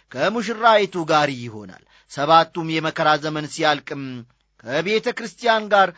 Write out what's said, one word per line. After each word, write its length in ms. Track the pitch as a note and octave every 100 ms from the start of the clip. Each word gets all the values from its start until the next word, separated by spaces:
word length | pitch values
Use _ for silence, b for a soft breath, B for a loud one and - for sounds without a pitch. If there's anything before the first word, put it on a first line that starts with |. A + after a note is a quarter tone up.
| b
ከሙሽራይቱ 840 | B2 E3 A3+ G3+ A3 A#3 G#3+ G3 F#3
ጋር 240 | D#3 D#3 D3
ይሆናል። 480 | C3 A#2+ G#2+ G2+ - _ b b
ሰባቱም 560 | - D3 E3 D#3+ F3+ D#3+
የመከራ 400 | D#3+ D#3 D3+ D3+ D3+
ዘመን 300 | D#3 D#3 D#3
ሲያልቅም 540 | - D#3 D3 - C#3+ C3+ B2+ A#2 _ _ _
ከቤተ 480 | A2+ C#3+ E3+ A3 A#3
ክርስቲያን 520 | - A#3 - A#3+ A3 G#3+
ጋር 220 | G3+ F#3+